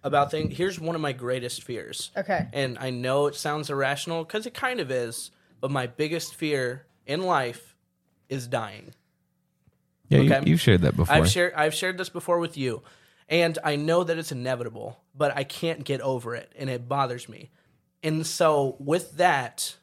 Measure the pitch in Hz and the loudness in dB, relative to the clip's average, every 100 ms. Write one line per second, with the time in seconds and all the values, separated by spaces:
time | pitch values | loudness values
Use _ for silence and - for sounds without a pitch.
0 | 139 143 143 156 156 - 185 175 160 165 | 2 2 2 0 -4 -2 -2 -2 -4 -2
1 | 151 123 123 127 123 - - 117 67 - | -4 -4 -4 -4 -4 -10 -8 -10 -8 -10
2 | - - 196 180 - 143 135 120 131 123 | -8 -6 -2 -2 -2 -2 -2 -2 -6 -4
3 | 127 139 143 143 156 151 147 139 135 139 | 0 2 2 0 -4 -4 -4 -2 0 -2
4 | - 165 160 214 226 - 254 247 139 127 | -4 -6 -4 -6 -6 -4 -4 -2 -2 -2
5 | 120 - - _ _ _ 135 139 123 - | -4 -8 -12 _ _ _ -4 -2 -4 -4
6 | 151 165 - - 156 143 123 131 _ _ | -4 -2 -6 -6 -2 0 -2 -6 _ _
7 | - 151 185 156 123 117 - _ _ _ | -6 -4 2 2 0 -6 -18 _ _ _
8 | _ _ _ 135 120 123 107 104 98 - | _ _ _ -6 -2 -4 -4 -12 -20 -20
9 | _ _ _ _ _ _ _ _ _ _ | _ _ _ _ _ _ _ _ _ _
10 | _ 139 139 135 147 165 - 90 80 - | _ 6 6 4 4 4 6 6 6 4
11 | 82 151 160 180 175 156 151 156 185 185 | 4 6 6 4 2 2 0 0 -4 -4
12 | 180 175 170 170 165 165 131 113 - - | -6 -6 0 0 0 -2 -4 -4 -10 -20
13 | _ _ _ 165 170 165 156 147 151 170 | _ _ _ 2 2 2 -2 0 2 2
14 | 170 165 160 131 123 127 113 110 110 120 | 2 -2 -4 -6 -4 -4 -6 -8 -12 -14
15 | _ 135 - 139 139 - 165 151 139 135 | _ -2 0 0 -4 -4 -4 -4 -4 -2
16 | 135 127 117 95 - 117 135 123 120 139 | -2 -4 -4 -10 -12 -10 -6 -6 -4 -2
17 | 135 123 - 107 - _ _ _ _ _ | -2 -4 -12 -18 -20 _ _ _ _ _
18 | 156 156 160 - 165 151 135 - 139 170 | -2 0 -2 4 4 6 2 -2 0 0
19 | 170 151 175 143 120 - - - | 0 2 4 4 -2 -6 -8 -8